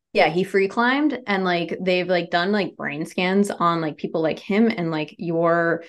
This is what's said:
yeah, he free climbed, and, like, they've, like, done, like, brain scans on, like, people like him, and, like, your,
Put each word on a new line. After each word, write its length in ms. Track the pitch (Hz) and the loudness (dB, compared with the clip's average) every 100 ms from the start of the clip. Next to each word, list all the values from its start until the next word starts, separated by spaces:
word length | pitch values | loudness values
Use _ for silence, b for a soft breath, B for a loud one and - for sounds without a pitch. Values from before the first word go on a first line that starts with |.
| _ | _
yeah, 160 | 208 160 | 2 2
he 160 | 170 190 | 2 0
free 240 | 196 196 | 0 0
climbed, 500 | 226 240 269 302 - - | 2 2 2 0 -2 -2
and, 160 | 196 | -2
like, 320 | 185 175 170 - | 0 0 -2 -4
they've, 260 | 185 180 175 | 0 0 2
like, 220 | 180 175 | 0 0
done, 240 | 175 180 | 0 0
like, 240 | 208 180 - | 0 -2 -6
brain 280 | 147 143 165 | -8 -6 -6
scans 460 | - 185 190 202 | -2 0 2 2
on, 300 | - 170 165 | 0 0 0
like, 160 | 156 143 | -2 -6
people 240 | - 170 | -6 -2
like 180 | 160 - | -2 -2
him, 280 | - 202 226 | -2 2 2
and, 200 | 214 165 | 0 -2
like, 260 | 156 151 - | -4 -6 -8
your, 680 | 170 165 170 170 170 160 | -4 0 2 2 2 -2